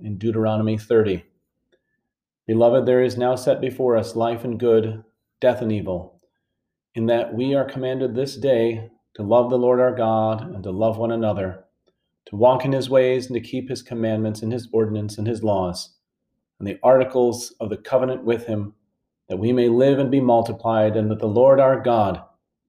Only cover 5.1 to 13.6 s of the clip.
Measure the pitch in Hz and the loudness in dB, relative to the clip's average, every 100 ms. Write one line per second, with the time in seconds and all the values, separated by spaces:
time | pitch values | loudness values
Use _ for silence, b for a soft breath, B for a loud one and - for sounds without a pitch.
5.1 | _ _ - 127 120 113 107 90 90 90 | _ _ -2 0 0 -2 -4 -4 -8 -10
6.1 | _ _ _ _ _ _ _ _ 117 113 | _ _ _ _ _ _ _ _ -4 0
7.1 | 117 - 110 131 139 131 135 131 131 127 | 0 0 -4 -2 0 -2 -6 -6 -4 -4
8.1 | 117 139 113 139 117 117 110 110 _ _ | -4 -6 -4 0 2 2 -2 -10 _ _
9.1 | - 101 120 120 127 123 123 127 123 113 | -8 2 2 4 2 2 4 2 0 0
10.1 | 110 110 110 151 101 92 92 113 110 117 | 0 0 -2 -8 -12 -10 -2 -2 -2 -4
11.1 | 117 107 98 95 90 _ _ _ _ _ | -2 -2 -2 -6 -10 _ _ _ _ _
12.1 | _ - 104 123 131 139 135 123 131 127 | _ -10 2 4 4 0 -2 2 2 4
13.1 | 127 127 120 113 131 | 0 -2 -8 -6 -10